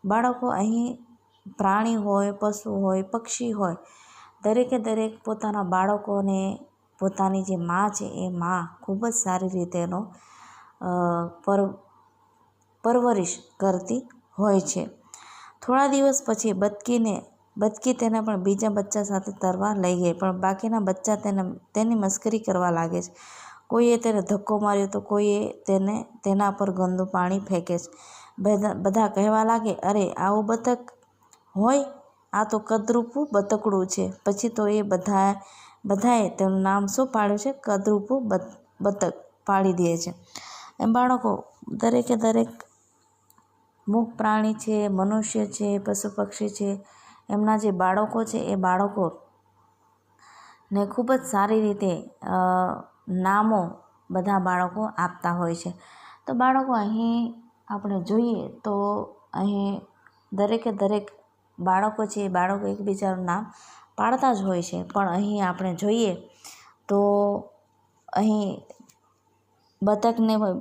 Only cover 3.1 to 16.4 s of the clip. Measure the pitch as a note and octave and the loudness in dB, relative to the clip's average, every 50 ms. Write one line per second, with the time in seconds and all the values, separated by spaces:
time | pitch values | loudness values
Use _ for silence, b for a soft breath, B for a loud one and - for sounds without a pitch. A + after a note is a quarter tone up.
3.1 | - A3+ A3+ - - - B3 A#3 G#3+ G#3 G3 F3 E3 - B B B B B B | -6 -6 -6 -6 -8 -6 -4 -4 -2 0 -2 -2 -2 -6 B B B B B B
4.1 | B B B B B _ G3 G#3 A3 B3 B3 B3 C4 B3 G#3+ A3 A3 A3 A3 A3 | B B B B B _ -2 0 2 2 2 2 0 -2 0 -2 -2 0 -2 -4
5.1 | A3 - _ A3 A3 G#3+ - G#3+ G#3 G#3 G3 F3 F#3 F#3 F#3+ G3+ G#3 G3+ G3+ - | -6 -8 _ -6 -6 -4 -4 -4 -2 -2 -2 0 0 2 2 2 0 -2 -2 -2
6.1 | G3+ G3 G3 G3 G3 F#3+ F#3+ G3 - - - - _ _ _ _ _ _ F#3+ F#3+ | -2 0 0 0 0 0 0 -4 -6 -8 -14 -20 _ _ _ _ _ _ -4 -2
7.1 | G3 - F#3+ F#3+ F#3+ F#3+ F#3 F#3+ F#3+ E3+ E3+ E3+ F3 F#3 G3+ G#3 G#3 - G#3 - | 0 0 0 0 2 0 -2 -2 -4 -4 -2 -2 0 0 0 0 -2 -6 -8 -8
8.1 | - - F#3 F#3 F3+ F3 E3+ F3 F#3 F3+ E3+ E3+ - - - - G3 G3 A#3 A#3 | -6 -6 -6 -4 -4 -4 -2 -2 -2 -2 -4 -6 -12 -14 -6 -6 -4 -2 -2 -2
9.1 | A3+ - - F#3+ F#3 F#3 F#3+ F#3 F#3+ F#3 F3 F3 - F3 E3+ F3 F3+ F#3 A3 B | -2 -2 -2 0 -2 0 -2 -2 -2 -2 -4 -2 -2 -4 -2 -2 -4 -6 -6 B
10.1 | B B B B B B B B B B B B B _ - F3+ F3+ F3+ F3 F3 | B B B B B B B B B B B B B _ -6 -2 -2 0 0 0
11.1 | F3 E3+ E3+ E3+ - - - G3 G3 G3 G3 F#3+ - - _ _ _ _ _ _ | 0 -2 -4 -6 -10 -6 -2 0 2 2 2 0 -2 -10 _ _ _ _ _ _
12.1 | _ _ _ _ _ _ _ _ _ _ _ _ _ _ - A3+ A#3+ B3 A#3+ B3 | _ _ _ _ _ _ _ _ _ _ _ _ _ _ 0 2 2 4 4 4
13.1 | A3+ G3 F3 - - - - _ _ _ G3 G3 F#3 F3+ F3+ - A3+ B3+ B3+ - | 2 2 0 -2 -4 -10 -14 _ _ _ 0 0 0 0 -2 -4 -6 -6 -6 -10
14.1 | - - _ _ _ - G3+ G#3+ G3 F#3+ F3+ - - - D#2 - - _ B B | -20 -20 _ _ _ 0 2 4 4 2 2 0 -4 -6 -6 -6 -10 _ B B
15.1 | B B B B B B B B B _ - - B3+ C4+ C#4 C#4 C4+ C#4 C#4 C#4 | B B B B B B B B B _ -2 0 2 4 4 4 4 4 4 4
16.1 | C4 C4+ - - A3 G#3+ | 4 2 -2 -2 -2 0